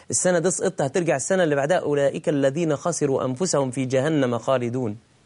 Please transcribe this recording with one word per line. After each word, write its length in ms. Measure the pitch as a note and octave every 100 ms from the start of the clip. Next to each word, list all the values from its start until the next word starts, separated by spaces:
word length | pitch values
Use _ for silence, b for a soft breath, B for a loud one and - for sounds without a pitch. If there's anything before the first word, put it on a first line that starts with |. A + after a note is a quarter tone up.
| B
السنة 280 | - F3+ F3
دي 120 | E3
سقطت، 320 | - D3 -
هترجع 340 | C#3+ F#3+ E3 C#3
السنة 260 | - F#3+
اللي 120 | E3+
بعدها. 240 | C#3+ C#3+ F3+
"أولئك 500 | - C#3+ C#3 E3+ E3+
الذين 480 | D3 C3+ C#3 E3 C#3
خسروا 480 | F3 E3 D3 C3+
أنفسهم 460 | B2+ B2+ F3+ D3+ C3+
في 140 | B2
جهنم 540 | C3 C3 C#3+ D#3 B2+ A#2+
خالدون". 580 | - C3 A#2+ B2 A#2+ G#3 _ _